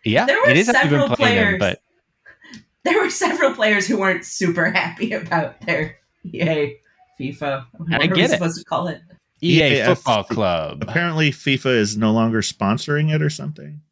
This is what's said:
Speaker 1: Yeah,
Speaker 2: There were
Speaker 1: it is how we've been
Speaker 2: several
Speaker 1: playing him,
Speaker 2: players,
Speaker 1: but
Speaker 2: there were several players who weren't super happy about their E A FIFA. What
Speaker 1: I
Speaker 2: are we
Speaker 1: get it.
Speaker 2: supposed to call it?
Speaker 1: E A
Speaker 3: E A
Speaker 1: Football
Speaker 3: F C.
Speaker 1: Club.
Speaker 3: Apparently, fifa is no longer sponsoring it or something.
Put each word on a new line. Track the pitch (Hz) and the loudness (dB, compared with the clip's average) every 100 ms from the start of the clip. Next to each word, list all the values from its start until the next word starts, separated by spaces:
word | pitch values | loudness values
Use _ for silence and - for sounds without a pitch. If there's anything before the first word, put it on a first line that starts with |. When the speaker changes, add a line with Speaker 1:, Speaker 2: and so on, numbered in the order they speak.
Speaker 1:
Yeah, | 110 117 247 | 2 2 2
Speaker 2:
There | 277 | 2
were | 523 | 4
Speaker 1:
it | 160 | 4
is | 226 | 4
how | 240 | 2
we've | - | 4
been | 147 | 2
Speaker 2:
several | 277 240 | 2 2
Speaker 1:
playing | - 240 | 2 2
him, | 208 180 | 0 0
Speaker 2:
players, | |
Speaker 1:
but | - - _ _ _ _ - - - 247 _ _ | -2 -2 _ _ _ _ -20 -20 -20 -20 _ _
Speaker 2:
there | - 427 | 0 2
were | 370 | 0
several | - 349 339 277 | -2 -2 2 0
players | - 214 202 190 | 2 2 2 0
who | 208 | 0
weren't | 190 180 | 0 -2
super | - - 180 175 165 | -6 -4 -2 0 0
happy | 190 170 - - | 0 -4 -6 -6
about | 214 - 165 143 - - | -6 -4 -4 -4 -8 -6
their | 147 156 - _ _ | -4 -4 -10 _ _
E | 175 160 | -14 -4
A | 165 156 143 - _ _ _ - | -2 0 -2 -6 _ _ _ -12
FIFA. | 131 131 143 135 127 - | -12 -8 -6 -8 -10 -12
What | 165 | -4
Speaker 1:
I | 120 | 0
Speaker 2:
are | |
we | 165 | 2
Speaker 1:
get | 185 233 | 2 2
it. | |
Speaker 2:
supposed | - 170 165 | 2 0 -4
to | |
call | - 160 175 | -6 -4 -4
it? | 151 _ - _ _ | -8 _ -20 _ _
Speaker 1:
E | 165 151 | 2 4
A | 147 139 | 4 4
Speaker 3:
E | |
A | 113 | 2
Speaker 1:
Football | 120 - 110 | 0 2 0
Speaker 3:
F | 95 | 0
C. | |
Speaker 1:
Club. | 113 98 85 78 73 | -2 0 0 -4 -8
Speaker 3:
Apparently, | 98 135 175 160 151 | -6 -4 -2 0 -2
fifa | 127 - 135 135 120 | -2 -4 -2 0 2
is | 107 107 | 0 0
no | 110 | 0
longer | 110 113 110 | 2 2 0
sponsoring | 98 - 98 127 - 147 156 | -4 -2 -2 -2 -2 -2 0
it | 156 | 0
or | 147 | -2
something. | - 151 151 147 151 _ | -4 -10 -12 -16 -18 _